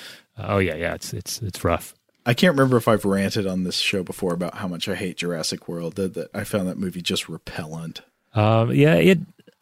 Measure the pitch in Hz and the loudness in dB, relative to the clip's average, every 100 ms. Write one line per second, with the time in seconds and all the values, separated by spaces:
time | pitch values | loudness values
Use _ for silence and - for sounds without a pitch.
0 | - - _ - 101 101 90 78 85 82 | -18 -20 _ -12 -2 0 0 0 -4 -4
1 | - 110 - - 101 - 87 82 - _ | -8 -10 -8 -8 -8 -2 0 0 -4 _
2 | _ _ - 120 180 139 135 123 120 107 | _ _ -2 4 4 6 4 4 4 2
3 | 98 98 98 110 95 92 92 - - 98 | 2 0 0 -2 -2 -2 -2 -2 -2 -2
4 | 90 - 92 85 87 - 92 82 - 87 | -4 -4 -2 -2 -4 -6 -8 -6 -6 -4
5 | 92 - 87 82 78 87 - 85 82 90 | -6 -4 -4 -4 -4 -6 -8 -6 -6 -2
6 | 95 - - 101 101 107 92 - 92 87 | -2 -4 -8 -8 -2 -2 -2 -4 -6 -4
7 | 85 95 - 80 - - 78 80 82 - | -2 -2 -4 -12 -10 -10 -10 -10 -10 -14
8 | _ _ _ 110 107 113 117 135 147 165 | _ _ _ 2 4 4 4 6 6 6
9 | 170 185 - - - _ | 6 4 0 -18 -20 _